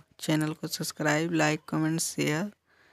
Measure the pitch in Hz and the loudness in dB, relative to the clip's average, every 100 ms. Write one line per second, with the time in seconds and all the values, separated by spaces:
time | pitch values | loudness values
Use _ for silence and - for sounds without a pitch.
0 | - - - 156 156 156 160 - 160 - | -14 -10 0 2 0 -4 -8 -6 -6 -2
1 | 151 151 170 165 151 151 - 160 156 160 | 0 2 2 2 2 2 -2 -2 0 0
2 | - - 147 151 208 - _ _ _ | -2 0 0 0 -2 -8 _ _ _